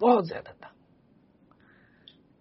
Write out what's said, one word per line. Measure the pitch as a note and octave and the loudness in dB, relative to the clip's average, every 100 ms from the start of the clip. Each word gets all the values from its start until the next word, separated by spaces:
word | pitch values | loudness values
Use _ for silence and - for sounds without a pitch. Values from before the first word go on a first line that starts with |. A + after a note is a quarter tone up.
بہت | A#3 A#3+ E3 | 2 2 0
زیادہ | - - - | -8 -16 -20
تنگ، | - - _ _ _ _ _ _ _ _ _ - _ _ - - _ _ | -20 -20 _ _ _ _ _ _ _ _ _ -20 _ _ -20 -20 _ _